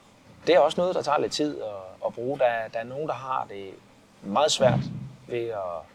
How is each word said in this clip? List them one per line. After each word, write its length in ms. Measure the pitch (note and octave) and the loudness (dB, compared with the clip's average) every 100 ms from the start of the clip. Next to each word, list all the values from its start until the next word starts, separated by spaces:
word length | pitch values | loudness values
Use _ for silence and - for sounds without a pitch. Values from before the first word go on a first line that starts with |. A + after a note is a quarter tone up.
| _ _ - - - | _ _ -20 -4 4
det 80 | |
er 40 | F3 | 6
også 220 | D3+ D#3+ | 6 4
noget, 140 | F3+ | 0
der 80 | F3 | 0
tager 160 | - D3 | 0 0
lidt 140 | A#2 | 0
tid 300 | - D3+ C#3+ | -2 -2 -4
at, 440 | A2 G2+ F#2 F#2+ A2 | -8 -10 -14 -8 -6
at 80 | |
bruge. 240 | G#2 A#2+ C#3+ | -4 -4 2
Der, 300 | B2+ A#2 A2 | 2 2 -4
der 60 | A2+ | -6
er 60 | |
nogen, 240 | A#2 C3 D3+ | -8 -6 -6
der 60 | |
har 320 | B2 C3 C3 A#2 | -6 -4 -4 -4
det 200 | G2+ G2 - - - _ _ | -8 -12 -16 -20 -20 _ _
meget 300 | - G#2 D3+ | -4 2 2
svært 280 | - B2+ C3 - - - - - | 6 4 4 0 -6 -12 -14 -8
ved 220 | A#2+ A#2 | -4 -4
at, 120 | A2 F#2 E2+ D2+ | -4 -6 -8 -12